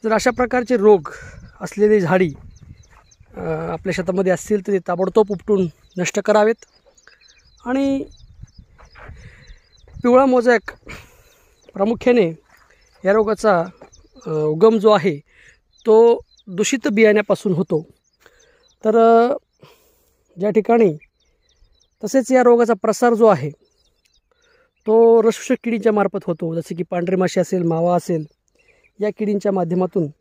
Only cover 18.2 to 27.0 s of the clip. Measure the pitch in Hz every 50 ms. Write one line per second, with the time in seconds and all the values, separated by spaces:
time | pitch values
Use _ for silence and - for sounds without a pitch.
18.2 | _ _ _ _ _ _ _ _ _ _ _ _ - 220 214 233 226 226 233 226
19.2 | 233 247 285 - _ _ _ _ _ _ _ _ _ _ _ _ _ _ _ _
20.2 | _ _ _ 170 185 214 190 220 190 - 233 233 220 185 151 151 _ _ _ _
21.2 | _ _ _ _ _ _ _ _ _ _ _ _ _ _ _ _ - 208 - 269
22.2 | 233 - 254 254 247 240 240 233 240 214 233 190 - 220 208 - 247 240 233 208
23.2 | 233 220 196 143 127 147 147 _ _ _ _ _ _ _ _ _ _ _ _ _
24.2 | _ _ _ _ _ _ _ _ _ _ _ _ _ 214 214 226 233 233 226 233
25.2 | 220 226 220 - - - 262 - - 233 240 220 196 226 208 208 196 196 - 196
26.2 | - - 170 - 180 165 165 165 160 - 185 165 180 _ - 175